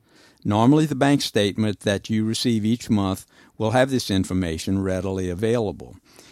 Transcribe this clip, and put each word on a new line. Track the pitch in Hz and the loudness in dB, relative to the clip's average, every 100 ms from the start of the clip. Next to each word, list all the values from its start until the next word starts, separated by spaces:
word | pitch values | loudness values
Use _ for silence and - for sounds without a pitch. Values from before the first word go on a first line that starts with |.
| _ _ - _ | _ _ -20 _
Normally, | - 104 120 151 156 | -2 2 6 6 2
the | 135 | 2
bank | 139 143 | 2 2
statement | - 113 101 92 107 - | 0 0 0 0 -2 -2
that | 107 98 - | -2 -2 -2
you | 110 110 | -2 -2
receive | 113 127 113 104 | -2 0 0 0
each | 120 - | -2 0
month | 104 95 95 - _ - - | 0 0 -2 -8 _ -20 -4
will | 110 | 0
have | 123 135 | 2 2
this | 131 - | 0 0
information | 98 92 92 90 80 - 98 | 0 0 -2 -2 -4 -2 -2
readily | 95 92 95 92 92 | 0 -2 -4 -4 -4
available. | 87 110 120 104 69 62 - _ - - | -2 0 0 -2 -6 -14 -20 _ -20 -20